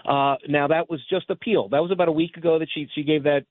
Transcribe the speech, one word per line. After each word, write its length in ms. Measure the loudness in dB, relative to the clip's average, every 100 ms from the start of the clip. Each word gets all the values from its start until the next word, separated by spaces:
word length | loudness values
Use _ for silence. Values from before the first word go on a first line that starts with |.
Uh, 300 | -2 0 2 0 0
now, 180 | 0 2
that 240 | 0 0
was 100 | -8 -4
just 220 | -4 -4
appeal. 380 | -8 0 0 2
That 120 | 0
was 120 | 0
about 160 | 0 2
a 40 |
week 240 | 2 -2 -2
ago 220 | 0 0
that 100 | 0
she, 140 | -6 -8 -6
she 80 |
gave 180 | 0 2
that, 220 | 2 0 0